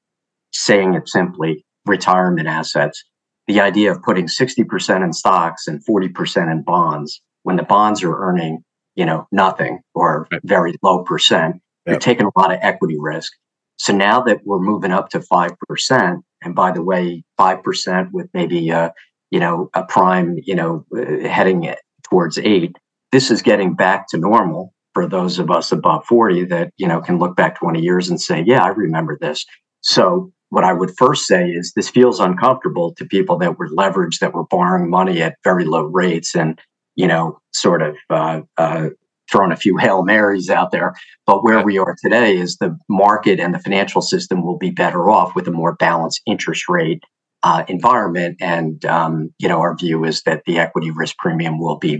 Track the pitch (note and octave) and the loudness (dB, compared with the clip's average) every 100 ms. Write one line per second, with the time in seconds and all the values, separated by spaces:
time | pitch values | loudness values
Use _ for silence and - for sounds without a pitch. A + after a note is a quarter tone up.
0 | _ _ _ _ _ - - G#2 F#2+ E2+ | _ _ _ _ _ -4 2 2 4 0
1 | - F#2+ F2+ F#2 - - _ _ - F#3+ | 0 -2 -2 -2 -4 -6 _ _ -2 0
2 | - F#3 F#3 E3+ D#3 D3+ - - - - | 2 2 2 0 -2 -4 -4 -2 -2 -4
3 | - _ _ _ - G2+ G2+ G2 G#2 F2+ | -20 _ _ _ -2 2 2 2 2 0
4 | - F#2 E2 - B2+ - - F#2 - F#2+ | -2 -2 -2 -2 -2 0 -2 -2 0 0
5 | F2+ D#2+ G2+ F#2 E2+ - - D2+ - G#2 | 0 0 2 2 0 -4 -10 -8 -2 0
6 | F#2 F2+ E2+ G2 E2 D#2+ D#2+ F2 D#2+ D2 | 0 -4 -4 -2 0 -2 0 0 0 -2
7 | D2 - _ _ - - - G2+ G#2+ G#2 | -8 -14 _ _ -2 -2 2 4 4 2
8 | E2+ E2 F#2+ F2+ E2 D#2+ _ _ _ - | -2 -2 -2 -2 -2 -8 _ _ _ -4
9 | E3 - - G3 F#3 - - - _ - | -2 -2 -4 0 0 0 -6 -8 _ -2
10 | E3+ D#2 D#2+ E2 - F2 F2 D#2+ G2 F#2 | 0 -2 -4 -6 0 0 0 0 0 0
11 | - - - - E3 F#3 _ _ E3+ E3+ | -2 0 2 2 0 -4 _ _ -4 -2
12 | B3 A#3 - - F#2+ F#2 G2+ F#2+ F2+ D2+ | 0 2 2 2 2 2 -2 0 -2 -2
13 | D#2 D2+ - - _ _ _ - - G2 | -4 -6 -10 -16 _ _ _ -6 0 2
14 | G2+ A#2+ A#2+ G2 G2+ F#2+ F#2+ G2+ F#2 F#2+ | 4 4 2 0 0 -2 0 -2 0 -2
15 | - F#2 - F2+ F2 F2 - - - C3 | -2 -6 0 0 0 -4 -10 -6 0 2
16 | F2+ F2+ - _ F2+ F2 F#2 F2+ F2 F2+ | 2 -2 -10 _ -8 -2 -2 -2 -2 -2
17 | F2 E2+ - - F#2 F#2 F#2 F#2 - F#2 | -2 -6 -8 0 0 0 -4 -6 -2 -2
18 | F#2 F#3 - F#3 E3+ F3 E3 E3 E3+ - | -2 -6 -8 -4 -2 -2 0 0 -2 -6
19 | _ _ - F3+ - E2+ F#2 - F2+ G#2 | _ _ -4 -2 0 -2 -4 -4 0 2
20 | F#2 F2+ F2 E2 - F2+ - D#2+ - A#2 | 4 4 0 -4 -4 -2 -2 -4 -8 -8
21 | - - - - F#2+ F2+ D#2+ - _ _ | -4 -4 -2 0 2 2 -2 -8 _ _
22 | - F3+ E3+ - G#2+ G2 - - _ _ | 0 0 0 -2 2 2 0 -8 _ _
23 | - C3+ - G#2+ A#2+ G#2 F#2 E2 F#2 G2 | 0 2 4 2 4 2 2 2 2 0
24 | - E2 F#2 A2 F#2 D#2 - _ _ G2 | -2 -2 2 2 2 -4 -10 _ _ -4
25 | F2 F#2 F2+ F#2 D#2+ E2+ - E2 F2 - | -2 -2 -2 -2 0 0 0 0 0 0
26 | - A#2+ G3 F3+ F#3 E3+ E3+ - F#3 D#3+ | 2 4 4 2 0 -2 -4 -4 -2 -2
27 | F3 F3 F3+ - - - - - F2 F3+ | 0 0 0 0 0 0 -4 0 0 0
28 | F3+ E3 - F3 - - F#3 G3 F3 D#3+ | 0 -4 -4 -2 2 4 2 0 -2 -2
29 | D#3+ D3+ D#3+ C#3+ - - _ _ - - | -4 -4 -6 -6 -12 -18 _ _ -2 2
30 | F#2+ F#2 F#2 _ - - F#2 F2 F#2 - | 4 2 -4 _ -4 0 2 2 -2 2
31 | B2+ D3+ - F#2 F2+ F2 F2 G#2+ - B2 | 2 2 2 2 2 -2 -6 -4 0 4
32 | B2 A2 F#2 F#2 A#2+ C3 F2 D#2 E2+ - | 4 4 0 2 2 0 -2 -2 -4 -6
33 | - G3 F#3 E3+ F3 - E3+ D2+ - G3 | -4 0 0 0 -2 -2 -4 0 0 0
34 | E3+ - F#3+ - - F#3 F3+ F#3 E3+ F#3 | -2 -2 -4 -4 -2 0 2 2 2 2
35 | F#3 E3+ D#3+ - B2+ F2+ D#2 D#2+ D2+ F2+ | 2 0 -2 -2 0 2 2 0 0 0
36 | F2+ E2 - F2+ D#2+ D#2+ _ _ _ - | 0 0 -2 -2 -2 -4 _ _ _ 0
37 | F2+ D#2+ D#2+ - _ - - - D2+ D2+ | 0 2 -2 -8 _ -2 0 2 -2 -6
38 | - D#3+ D#2+ D#2+ - - - - D#2 - | -4 -2 -2 -4 -6 -2 0 0 -6 -8
39 | _ _ - G#2 G2 - G#2 F#2 G#2 F#2+ | _ _ -2 2 2 2 0 2 0 0
40 | F2+ G#2+ G#2 G2 F2+ G2+ F#2+ F2+ F#2+ - | 2 2 2 0 0 0 0 -2 -4 -6
41 | - - - G2+ A#2 A2 G2+ F#2+ F2+ F2 | -18 -6 2 4 4 4 2 0 0 -2
42 | G2+ A2+ A2 F2+ F2+ - F#2+ D#2+ - F#2+ | 0 2 4 2 0 -4 -4 -4 -2 4
43 | G2+ G#2+ - F2+ F2 F2+ - - - F#2 | 4 4 2 2 0 -4 -2 -2 0 -2
44 | - F2+ - F#2 E2+ F2 F#2 - F2 F2 | -2 -2 -2 -4 -2 -4 -4 -2 -2 0
45 | F2+ G#2+ - F#3 F3+ E3+ E3+ E2+ E2+ E2+ | 4 4 2 -2 -4 -2 -2 0 0 0
46 | - - - - - - - F3+ D#3+ E3 | -2 -6 -4 -4 -4 -6 -2 -2 -2 -4
47 | - _ _ _ - - - F2+ A#2 B2 | -10 _ _ _ 0 0 -2 0 2 2
48 | F#2+ E2+ E2+ F2 F2+ E2+ D#2+ D#2 E2 E2+ | 0 -2 -4 -4 -4 -2 -4 -4 -2 0
49 | E2 D#2+ D#3+ - - E2 E2 - - D#2+ | 0 -4 -6 -4 -2 0 0 -2 -2 0
50 | D#3+ - - D#2 - E2+ E2+ F2 D#2+ D#2+ | -2 -2 -2 -2 -2 0 0 -2 -4 -4
51 | D#2+ - F2+ E2 E2 D#2+ E2 D2 E2+ | -6 -4 -4 -2 -2 -4 -4 -4 -4